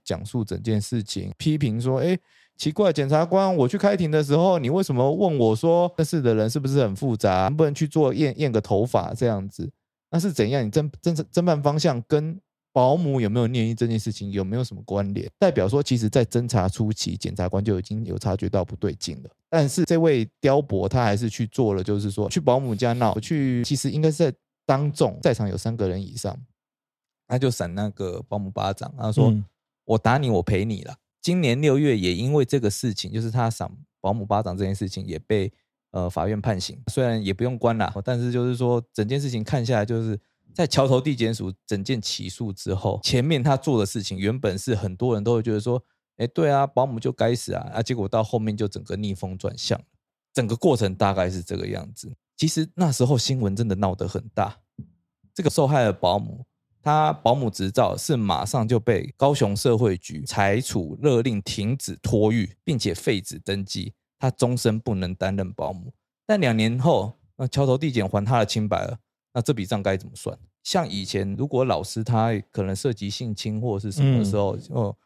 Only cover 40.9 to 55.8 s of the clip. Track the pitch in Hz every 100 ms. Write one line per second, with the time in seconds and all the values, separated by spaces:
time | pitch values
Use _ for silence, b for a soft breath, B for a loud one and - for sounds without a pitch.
40.9 | 127 143 127 113 110 95 92 - 104 98
41.9 | 127 - - 95 - 113 95 - 95 101
42.9 | 101 - 123 139 156 127 135 - 123 98
43.9 | 113 98 92 98 127 107 92 - 107 101
44.9 | 90 123 110 104 117 117 107 113 123 -
45.9 | _ _ - 120 - 156 139 139 123 135
46.9 | 117 127 120 117 120 - 90 - 110 113
47.9 | 123 101 113 107 117 110 104 104 101 98
48.9 | 101 104 95 95 92 101 123 - 101 -
49.9 | _ _ _ _ - 113 117 185 123 101
50.9 | 92 101 95 90 92 85 92 95 98 85
51.9 | 113 - - _ - 160 160 160 - 175
52.9 | 127 123 135 - 131 104 98 117 95 98
53.9 | 95 92 - 110 - 98 - _ - -
54.9 | _ _ _ _ - 160 - 139 147